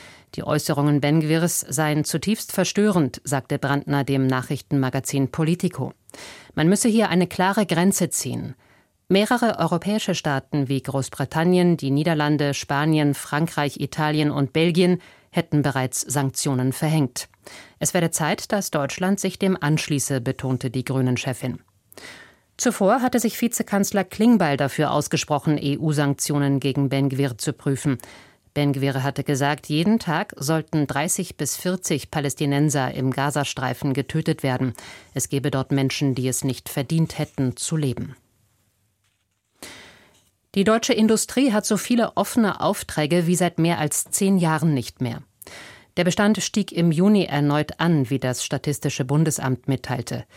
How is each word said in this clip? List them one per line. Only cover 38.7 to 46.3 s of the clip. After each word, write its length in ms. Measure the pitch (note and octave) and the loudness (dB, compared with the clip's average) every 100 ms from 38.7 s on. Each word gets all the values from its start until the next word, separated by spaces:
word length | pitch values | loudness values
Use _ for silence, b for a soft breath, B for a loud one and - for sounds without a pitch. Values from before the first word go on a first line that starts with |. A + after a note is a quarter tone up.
| _ _ _ _ _ _ _ _ _ B B B B B B B _ _ G3 | _ _ _ _ _ _ _ _ _ B B B B B B B _ _ 0
Die 80 | |
deutsche 300 | G3 A3+ B3 | 4 4 2
Industrie 600 | A3 A3 A3 - B3 C#4 | 4 4 4 0 2 2
hat 140 | G#3 - | 2 2
so 100 | G3+ | 0
viele 400 | - A#3+ G#3+ - | 2 0 2 0
offene 420 | G3+ B3 G#3 - | 0 2 2 2
Aufträge 680 | E3 G#3 - - D3+ F3 E3 | -2 -2 -4 -2 2 2 2
wie 80 | F3+ | 2
seit 240 | F3 E3+ | 0 2
mehr 180 | E3 C3+ | 0 2
als 280 | D3+ - - | -2 -4 -4
zehn 340 | - G3 F#3+ | 0 2 2
Jahren 340 | E3 D#3 D#3+ | 2 2 2
nicht 260 | C3+ - - | 0 -2 -6
mehr. 220 | B2 D3 - - B B B B B - | -6 -6 -14 -20 B B B B B -2
Der 80 | F3 | 0
Bestand 360 | F#3+ G#3 | 2 2